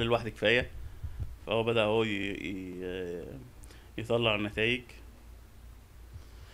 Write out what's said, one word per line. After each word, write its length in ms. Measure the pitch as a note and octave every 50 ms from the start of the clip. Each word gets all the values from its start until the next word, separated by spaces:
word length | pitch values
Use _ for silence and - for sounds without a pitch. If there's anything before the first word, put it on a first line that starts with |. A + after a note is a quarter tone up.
| A#2
لوحدي 280 | A#2 A#2 A#2 A2+ A2
كفايه. 400 | - - G#2+ G#2+ A#2 B2 C3 - - - - - - - - - - - - - - - -
فهو 160 | - G2+ A2+ A2
بدأ 200 | A#2 A#2 A#2 G#2+
هو 220 | G#2+ A2 A#2 A2+
ي-، 40 | A2
ي-، 1120 | G#2 G2 G2 G2+ G2 - - E2+ G2+ F#2+ F#2 F#2 F2+ F2+ F#2 F2+ F2+ F#2 F#2 F2 E2+ E2+ - - - C3 B2 - - - - - - - - - - -
يطلع 360 | A2+ A2+ A#2 A#2+ A#2 A2+ G#2+
النتايج، 480 | G#2 G#2+ G#2 G2+ G#2 A2 A#2 B2 B2+ A#2+ - - - - - - - - - - - - - - - - - - - - - - - - - - - - - - - - -